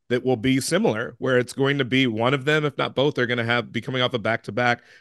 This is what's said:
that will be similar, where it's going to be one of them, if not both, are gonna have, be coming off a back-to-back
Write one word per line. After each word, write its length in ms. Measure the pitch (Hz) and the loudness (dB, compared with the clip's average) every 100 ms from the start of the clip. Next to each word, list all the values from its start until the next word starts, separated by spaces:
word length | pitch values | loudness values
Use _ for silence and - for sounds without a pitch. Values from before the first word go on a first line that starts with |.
| - | -4
that 160 | 123 | -2
will 140 | 120 127 | 0 0
be 240 | 131 131 | 2 0
similar, 540 | - 170 220 107 120 - | 0 0 2 0 -4 -6
where 200 | 127 127 | 0 2
it's 160 | 120 | 2
going 240 | - 135 143 | 0 0 0
to 60 | 127 | 0
be 220 | 131 131 | 2 2
one 260 | 107 117 | 2 0
of 120 | 143 131 | 0 0
them, 180 | 156 | 0
if 140 | 151 - | 0 -2
not 180 | 127 101 | -4 0
both, 220 | 143 139 | 0 0
are 80 | 120 | -2
gonna 180 | 120 | -2
have, 300 | 117 120 107 | 0 -2 -2
be 80 | 110 | -6
coming 200 | 107 131 | -6 -2
off 120 | 123 | -2
a 60 | 123 | -2
back-to-back 600 | 104 113 - 107 123 120 - - | -2 -4 -4 -2 0 0 -6 -20